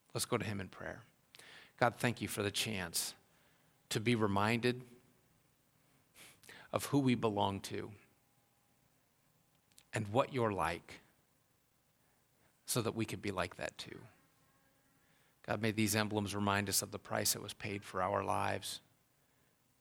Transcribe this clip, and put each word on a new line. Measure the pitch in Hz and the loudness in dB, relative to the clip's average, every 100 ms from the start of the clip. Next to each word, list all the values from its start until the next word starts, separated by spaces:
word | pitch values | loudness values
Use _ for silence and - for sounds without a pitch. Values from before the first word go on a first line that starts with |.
| _ 117 | _ -8
Let's | - | -2
go | 120 | -2
to | |
him | 98 101 | -2 -6
in | 92 | -8
prayer. | - 85 87 - _ _ - - - - - | -10 -12 -12 -16 _ _ -20 -20 -20 -20 2
God, | 120 107 | 2 4
thank | 127 113 | 0 0
you | 101 | -4
for | - | -2
the | 101 | -2
chance | - - 101 87 85 - - _ _ _ _ _ _ _ | 0 -2 -2 -4 -2 -4 -8 _ _ _ _ _ _ _
to | 123 | -2
be | 110 | 2
reminded | 120 107 98 104 117 120 123 - - _ _ _ _ _ _ _ _ _ _ _ - - - - - - | 4 4 4 4 4 2 0 -6 -20 _ _ _ _ _ _ _ _ _ _ _ -20 -20 -20 -20 -20 -4
of | 104 - | -4 0
who | 139 | 2
we | 135 120 | 4 4
belong | 113 101 101 98 | 2 2 0 0
to | - 101 104 104 _ _ _ _ _ _ _ _ _ _ _ _ _ _ _ _ _ - _ | -6 -8 -10 -14 _ _ _ _ _ _ _ _ _ _ _ _ _ _ _ _ _ -20 _
and | 113 104 | -6 0
what | 107 - | 0 0
you're | 135 113 | 2 0
like | 95 80 85 - - - _ _ _ _ _ _ _ _ _ _ _ _ _ _ _ - | 2 0 -2 -8 -20 -20 _ _ _ _ _ _ _ _ _ _ _ _ _ _ _ -2
so | - | 0
that | 110 | 0
we | 110 | 0
could | 110 98 | -4 -4
be | 101 | -4
like | 95 90 - | 0 -2 0
that | - - | -6 -6
too. | - - - - _ _ _ _ _ _ _ _ _ _ _ _ - | -12 -14 -16 -20 _ _ _ _ _ _ _ _ _ _ _ _ -4
God, | 110 | 0
may | 110 | 0
these | 107 107 107 | 4 4 4
emblems | 104 107 98 101 | 2 2 0 2
remind | 101 98 101 | 4 4 4
us | 92 | 0
of | 101 | 0
the | 101 | -8
price | - 110 104 | -4 0 0
that | - | 0
was | 101 | -4
paid | - 104 101 | -10 -6 -6
for | - 95 | -6 0
our | 92 101 | 2 2
lives, | 98 98 98 98 - - - _ _ _ _ _ _ _ _ _ | 2 0 0 -2 -6 -10 -12 _ _ _ _ _ _ _ _ _